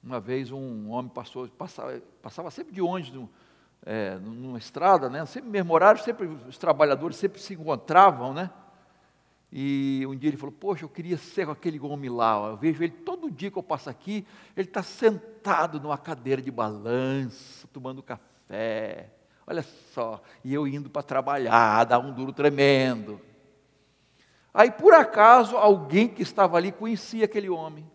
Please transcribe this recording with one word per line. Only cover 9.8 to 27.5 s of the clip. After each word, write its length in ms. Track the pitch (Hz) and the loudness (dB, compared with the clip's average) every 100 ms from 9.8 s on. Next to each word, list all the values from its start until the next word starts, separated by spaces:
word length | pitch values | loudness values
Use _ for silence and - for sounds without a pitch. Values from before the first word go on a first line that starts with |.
| 139 135 131 | -2 -4 -6
um 80 | |
dia 140 | 135 147 | -4 -4
ele 80 | 139 | -4
falou: 160 | 139 | -10
"Poxa, 320 | 135 190 180 | -10 -6 -6
eu 60 | 156 | -8
queria 260 | - 170 170 | -14 -8 -8
ser 300 | - - 165 | -8 -6 -6
com 60 | |
aquele 280 | 147 175 151 | -6 -8 -8
homem 300 | 147 143 135 | -10 -10 -8
lá, 280 | 120 113 107 | 0 2 2
ó. 120 | 104 | -2
Eu 60 | 107 | -4
vejo 240 | 151 143 | -2 -2
ele 100 | 170 | -4
todo 380 | - 359 359 320 | -6 -12 -10 -10
dia 200 | 175 196 | -10 -10
que 60 | 196 | -10
eu 60 | |
passo 260 | 185 147 - | -8 -8 -8
aqui, 380 | 123 - 208 - - - | -16 -10 -10 -10 -20 -20
ele 140 | - 185 | -8 -6
tá 140 | - | -6
sentado 960 | 180 - 226 208 - - - 170 160 151 | -8 0 0 0 -10 -16 -2 0 0 -4
numa 160 | 147 139 | -8 -8
cadeira 460 | - 143 123 135 | -8 -10 -4 -4
de 80 | 131 | -4
balanço, 1160 | 120 110 107 107 120 131 135 131 - - - - | -6 -6 -6 -4 -2 -2 -4 -6 -12 -20 -20 -20
tomando 340 | 143 131 131 | -16 -14 -14
café. 1080 | 127 110 _ _ _ 98 113 110 107 - - _ _ _ - | -14 -16 _ _ _ -8 -6 -6 -8 -12 -16 _ _ _ -10
Olha 160 | 165 | -8
só, 580 | 151 - _ - 117 107 _ - | -8 -14 _ -10 -8 -8 _ -18
e 80 | 127 | -6
eu 160 | 139 139 | -4 -4
indo 220 | 143 139 | -6 -8
pra 120 | 147 | -10
trabalhar, 840 | 143 135 131 143 120 117 113 107 | -4 -4 -2 -4 4 6 6 4
dá 140 | 117 123 | 4 2
um 140 | 131 | 0
duro 180 | 127 131 | -10 -10
tremendo." 880 | 139 147 139 139 135 131 120 107 104 _ _ _ _ _ _ _ _ _ _ _ _ _ 196 | 0 0 4 4 4 2 -4 -8 -16 _ _ _ _ _ _ _ _ _ _ _ _ _ 4
Aí, 140 | 240 | 4
por 240 | - 349 | 6 8
acaso, 600 | 330 277 - 214 247 220 | 10 8 6 10 10 8
alguém 540 | 233 208 196 147 170 233 | 4 4 4 2 2 2
que 140 | - | -2
estava 340 | 208 - 190 170 | -8 2 2 4
ali 160 | 185 | -2
conhecia 540 | - 220 226 - 226 214 | -6 -8 -8 -8 -4 -2
aquele 240 | 214 196 | -2 -6